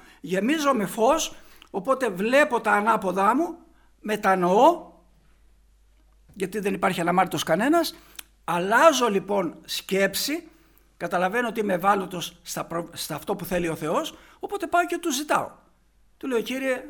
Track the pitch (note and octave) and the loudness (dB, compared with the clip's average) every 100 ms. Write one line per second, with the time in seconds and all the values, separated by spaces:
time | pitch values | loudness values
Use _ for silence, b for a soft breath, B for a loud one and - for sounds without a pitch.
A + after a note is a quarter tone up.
0 | B B - F#3 G#3 D#4+ C#4+ B3 G3 - | B B -4 -2 0 0 2 0 -2 0
1 | A3+ D#4+ - B B B B F#3+ F#3 C4 | 2 2 -2 B B B B -8 -2 0
2 | A#3+ F3+ A3 C4+ D4 A#3 A3 G#3 G#3+ A3 | -2 -2 2 4 4 2 2 2 2 0
3 | F#3+ F#3 G3 B3+ E4+ E4 - b b _ | 0 0 2 2 -2 -6 -18 b b _
4 | G#3+ G#3 G#3 F#3+ F3 G3 C#4+ E4+ - - | -6 -2 2 2 4 6 6 4 -4 -20
5 | _ _ _ _ _ _ _ _ _ _ | _ _ _ _ _ _ _ _ _ _
6 | _ _ _ - F#3 G#3+ G3 F#3+ G3 F3+ | _ _ _ -10 -8 -4 -4 0 -2 0
7 | E3+ F3+ F3+ D3+ - E3 B3+ E4+ D#4+ - | 0 2 2 0 0 0 4 2 0 -6
8 | B B B _ - F3 F#3+ A#3 D#4+ C4 | B B B _ -4 -2 2 6 6 6
9 | A#3+ G3 - G3+ E3+ - - - - F#3+ | 2 0 0 -2 -2 -6 -10 -10 -2 0
10 | G3 G3 - E4 - b b b b - | 0 -2 -4 -6 -8 b b b b -12
11 | F3 F3+ F#3 A3+ A#3+ A3+ G#3 F3+ F#3+ G3+ | -4 0 0 0 -2 -2 -2 0 2 2
12 | F#3 F3 - - - F3 - E3+ D#3+ - | 0 -8 -10 -12 -10 -8 -6 -6 -8 -10
13 | - D3 - G3+ F3 F3+ E3+ D#3 D#3 A3 | -8 -6 -4 -6 -2 -2 -2 -4 -2 -2
14 | D#4+ - B B - G4+ E4 F4 F4 E4+ | -4 -12 B B -8 -8 0 0 0 -2
15 | E4+ C4 D4+ A#3 B2+ - _ _ _ _ | -4 -4 -2 -2 -2 -12 _ _ _ _
16 | _ - C4+ A#3 A3 C4 C4 B3 | _ -12 -4 -4 -2 -4 -4 -4